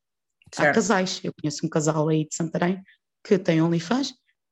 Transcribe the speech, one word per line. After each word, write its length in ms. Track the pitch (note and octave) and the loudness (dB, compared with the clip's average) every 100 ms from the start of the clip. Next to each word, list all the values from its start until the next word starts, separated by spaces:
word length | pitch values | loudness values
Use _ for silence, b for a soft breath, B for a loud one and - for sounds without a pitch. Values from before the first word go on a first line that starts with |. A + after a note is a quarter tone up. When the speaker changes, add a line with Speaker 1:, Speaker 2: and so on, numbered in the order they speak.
| _ _ _ _ _ - | _ _ _ _ _ 0
Speaker 1:
Há 60 | |
Speaker 2:
Certo. 120 | D#3 A3+ | 2 2
Speaker 1:
casais, 440 | F#3+ G3 F#3 - | 2 2 0 -4
eu 80 | F3+ - | -8 -6
conheço 260 | D3+ - D#3+ | -6 -4 -2
um 20 | |
casal 400 | D#3+ D3+ D#3 D#3 | 0 0 0 0
aí 180 | D#3 D#3 | 0 -2
de 60 | |
Santarém 480 | - E3 E3+ F3 F#3+ b b _ _ | -6 -6 -2 -2 -2 b b _ _
que 140 | - F#3+ | 0 0
tem 220 | F#3 D#3+ | 2 2
OnlyFans, 540 | E3 E3+ - B3+ C4+ - _ _ _ | 2 0 -2 -4 -4 -10 _ _ _